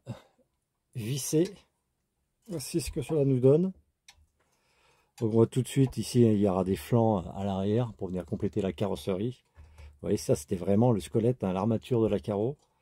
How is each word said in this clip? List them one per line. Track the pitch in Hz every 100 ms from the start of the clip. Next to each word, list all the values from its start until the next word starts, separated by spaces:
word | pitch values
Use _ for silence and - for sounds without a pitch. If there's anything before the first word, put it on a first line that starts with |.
| - - _ _ _ _ _ _ _
vissée, | 123 107 135 - 156 190 190 _ _ _ _ _ _ _ _ -
voici | 165 - 170
ce | -
que | 165
cela | 123 160
nous | 139 127
donne. | 131 151 185 - _ _ _ - _ _ _ _ _ _ _ _ _ -
Donc | 113
on | 113
voit | 113
tout | 131
de | 120
suite | 139 131 -
ici, | 107 127
il | 117 107
y | 101
aura | 92 92
des | 95
flancs | - 120 113 101
à | 85 95 98
l'arrière | 95 98 110 120
pour | 101 95
venir | 90 87
compléter | 101 101 107
la | 95
carrosserie. | 85 101 92 - 92 120 123 _ _ - -
Vous | - -
voyez, | 87 104
ça | - 123
c'était | - 92
vraiment | 87 101 123
le | 107
squelette, | - 117 113 127
hein, | 95
l'armature | 92 107 110 - 120
de | 107
la | 101
carreau. | - 101 117 151 _ _